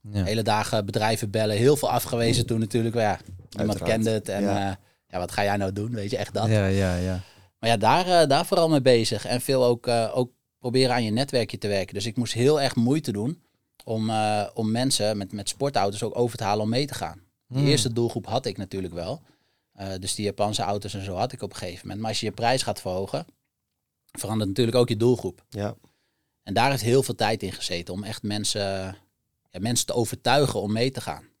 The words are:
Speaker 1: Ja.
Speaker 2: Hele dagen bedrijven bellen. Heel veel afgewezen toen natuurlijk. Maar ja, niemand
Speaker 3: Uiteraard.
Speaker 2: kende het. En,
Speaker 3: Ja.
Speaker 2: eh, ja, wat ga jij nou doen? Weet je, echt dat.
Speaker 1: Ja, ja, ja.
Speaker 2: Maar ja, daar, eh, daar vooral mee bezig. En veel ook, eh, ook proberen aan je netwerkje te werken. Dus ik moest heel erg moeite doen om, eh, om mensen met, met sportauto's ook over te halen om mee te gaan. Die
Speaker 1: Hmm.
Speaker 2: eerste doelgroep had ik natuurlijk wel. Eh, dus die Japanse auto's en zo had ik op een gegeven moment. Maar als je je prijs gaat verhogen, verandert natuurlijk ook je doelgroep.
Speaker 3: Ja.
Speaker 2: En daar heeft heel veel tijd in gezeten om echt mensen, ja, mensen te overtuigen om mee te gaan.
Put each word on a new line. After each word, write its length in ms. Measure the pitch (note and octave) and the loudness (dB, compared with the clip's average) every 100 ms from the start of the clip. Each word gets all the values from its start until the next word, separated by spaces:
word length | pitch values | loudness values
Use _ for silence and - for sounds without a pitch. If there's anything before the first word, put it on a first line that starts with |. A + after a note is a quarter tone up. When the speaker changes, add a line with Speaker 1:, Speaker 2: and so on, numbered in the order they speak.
| G#2 | -6
Speaker 1:
Ja. 120 | G2+ | -2
Speaker 2:
Hele 180 | F#2 A2 | 0 0
dagen 440 | A2 G#2+ G#2 A2 G2+ | 2 2 2 -2 0
bedrijven 440 | G#2+ G#2+ A2 G#2+ | 0 0 0 -2
bellen. 260 | A2 G#2+ G#2 | 0 0 4
Heel 180 | B2 D3 | 4 4
veel 140 | A2 | 2
afgewezen 540 | A#2+ - A#2 A#2 B2+ A#2 | -2 -2 0 2 2 0
toen 140 | A2+ | -2
natuurlijk. 360 | A2 B2 A2+ A#2 | 0 0 0 0
Maar 80 | |
ja, 160 | G#2+ F2+ - - - | 0 -2 -6 -18 -14
niemand 80 | G2+ G#2+ | -6 -4
Speaker 3:
Uiteraard. 220 | - F2 | -2 0
Speaker 2:
kende 180 | A2+ A2 | 0 2
het. 200 | A2 G2+ | 0 -2
En, 120 | G2+ | -4
Speaker 3:
Ja. 280 | G2+ G2+ G2 | 0 0 -2
Speaker 2:
eh, 60 | F#2 _ _ _ | -6 _ _ _
ja, 120 | F2+ | -8
wat 120 | F2+ | -6
ga 120 | - | -2
jij 140 | G2+ G2+ | 0 0
nou 160 | F#2+ | -2
doen? 180 | G2+ A2 | -4 -4
Weet 200 | A#2 G2+ | -4 -4
je, 60 | A2 | -4
echt 160 | G#2 | -4
dat. 140 | - A2 | 0 2
Speaker 1:
Ja, 180 | G#2+ G2 | 4 4
ja, 280 | G2 F#2+ F2+ | 2 2 0
ja. 240 | F#2 F#2 - - _ - | -2 -4 -8 -18 _ -4
Speaker 2:
Maar 100 | A2+ | 0
ja, 80 | A2+ | 4
daar, 440 | G#2+ C#3+ F3+ F3 | 4 4 4 4
eh, 60 | D3+ | 6
daar 160 | C#3 E3+ | 4 2
vooral 240 | F#3+ D#3+ | 2 4
mee 120 | D3+ | 4
bezig. 440 | C3 A#2+ A2+ G#2 G2 | 6 6 4 -2 -2
En 160 | A#2+ | -2
veel 220 | - C3 B2 | 0 4 4
ook, 220 | A#2+ - | 2 2
eh, 240 | A#2 A2+ | 0 2
ook 180 | B2+ B2 _ _ _ | 0 -4 _ _ _
proberen 340 | B2+ B2+ C3 | -2 2 2
aan 100 | B2 | 2
je 80 | A2 | 0
netwerkje 460 | G#2+ C#3 B2+ G#2+ A2+ | 0 0 0 -2 -4
te 100 | G#2+ | -2
werken. 260 | G2+ F#2 | -2 -2
Dus 120 | G2 A2 | -6 -6
ik 100 | A2 | -4
moest 160 | A2+ | -2
heel 280 | A2+ B2+ D3+ | 2 4 4
erg 140 | C3+ B2 | 2 2
moeite 360 | A#2 D3+ C#3 | 2 2 0
doen 300 | G2+ A2+ E3+ _ _ _ _ | -2 -2 -6 _ _ _ _
om, 260 | - A2 A2 | -8 -4 -2
eh, 380 | A2 G#2+ G#2+ G2+ | 0 0 0 -2
om 180 | - A2 | -2 0
mensen 460 | A2 C3 - G#2 G#2 | 0 0 0 0 -2
met, 140 | F#2+ | -6
met 180 | G#2+ G2+ | -8 -8
sportauto's 540 | - C#3 C#3 G2+ G2+ | -4 -2 0 0 -2
ook 140 | A2 - | -4 0
over 200 | A#2+ - | 0 0
te 60 | |
halen 200 | G#2 G#2+ | 0 0
om 60 | G#2+ | 2
mee 160 | A#2+ D3 | 0 -2
te 80 | |
gaan. 280 | - E2 F2+ _ _ - | -4 -8 -10 _ _ -8
Die 100 | B2+ | 0
Speaker 1:
Hmm. 80 | C#3+ | 4
Speaker 2:
eerste 260 | C#3+ A#2+ | 4 2
doelgroep 320 | A#2 A#2 A#2 G2 | 0 0 -2 -4
had 180 | A2+ A#2 | -4 -4
ik 120 | F#2+ | -8
natuurlijk 360 | F#2+ G2 F2+ | -8 -6 -6
wel. 280 | E2+ E2+ D3+ _ _ _ _ _ | -6 -8 -8 _ _ _ _ _
Eh, 140 | - G2 F#2+ | -12 -10 -8
dus 160 | F#2 - | -6 -4
die 100 | G#2 | -4
Japanse 360 | G2 G#2 G#2 | 0 -2 0
auto's 320 | F#2+ G#2 G2+ | -2 -4 -6
en 100 | G2 | -8
zo 120 | G2 F2+ | -6 -4
had 160 | B2+ | -4
ik 100 | C3+ | -4
op 80 | - | -10
een 40 | - | -8
gegeven 220 | F2+ F2 | -10 -10
moment. 180 | G2 G2 | -10 -8
Maar 100 | A2+ | -4
als 100 | A2 | -4
je 60 | A2 | -4
je 60 | |
prijs 320 | G2+ A#2 C3 | -2 0 2
gaat 180 | - G2+ | 0 -4
verhogen, 440 | G2 F#2 G2 C#3 E3 _ _ _ _ _ _ _ _ - | -4 -4 -4 -6 -8 _ _ _ _ _ _ _ _ -10
verandert 320 | G2+ G#2+ G2+ | -4 -2 -2
natuurlijk 280 | G2 A#2 B2 | 0 2 4
ook 120 | A#2+ | 2
je 80 | G#2+ | 4
doelgroep. 480 | A#2 A#2+ F#2+ - _ | 2 2 -2 -10 _
Speaker 3:
Ja. 260 | G#2 G#2 G#2+ _ _ _ _ _ _ | -6 -6 -8 _ _ _ _ _ _
Speaker 2:
En 100 | - | -4
daar 160 | G2 B2+ | 2 2
heeft 140 | C3+ | 2
heel 200 | A2 C3 | 2 4
veel 120 | B2+ A2 | 2 0
tijd 280 | G#2+ A2+ | 0 0
in 80 | F#2+ | -4
gezeten 420 | - - F2 F2 | -6 -6 -6 -6
om 100 | F#2 | -8
echt 200 | G2+ G#2 | -8 -8
mensen, 720 | G#2 G#2 G#2 G#2 G2 F#2+ F#2+ F#2 _ _ _ _ _ | -6 -4 -2 -2 -2 -4 -6 -10 _ _ _ _ _
ja, 100 | F2+ | -6
mensen 260 | G#2+ A#2+ - | -2 -2 0
te 80 | |
overtuigen 680 | A#2+ A2+ - - C3+ C3+ G#2+ | 0 0 -2 2 4 4 0
om 100 | G2+ | -2
mee 200 | A2 B2+ | 0 0
te 100 | B2 | -2
gaan. 220 | - C#2 - _ | -10 -10 -12 _